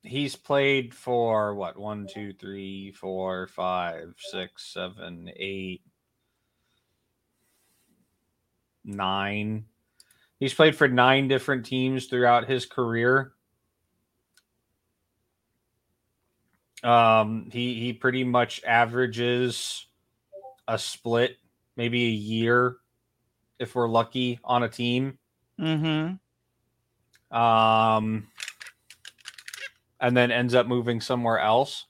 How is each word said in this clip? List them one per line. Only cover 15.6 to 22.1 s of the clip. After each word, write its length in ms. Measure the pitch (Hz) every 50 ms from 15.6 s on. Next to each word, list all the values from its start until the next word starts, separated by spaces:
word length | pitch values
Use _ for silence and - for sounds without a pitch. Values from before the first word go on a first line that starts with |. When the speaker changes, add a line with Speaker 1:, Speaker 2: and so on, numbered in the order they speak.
| _ _ _ _ _ _ _ _ _ _ _ _ _ _ _ _ _ _ _ _ _ _ _ - -
Speaker 1:
Um, 640 | 120 120 117 117 113 110 110 107 107 113 113 - 95
he, 300 | - 120 120 123 123 113
he 120 | 117 123
pretty 300 | 117 113 - 135 123 131
much 400 | 131 123 123 123 120 120 - -
averages 1200 | - 120 117 117 117 113 117 123 127 123 110 117 120 120 123 123 127 123 110 - - - - - - _ _ _ _ _ _ _ _ _ - - - - - _ _ -
a 100 | 113 110
split, 600 | - - - - _ 117 117 117 123 127 - _ _ _ _ _ _ _ _
maybe 280 | - 117 117 120 123 120
a 60 | 117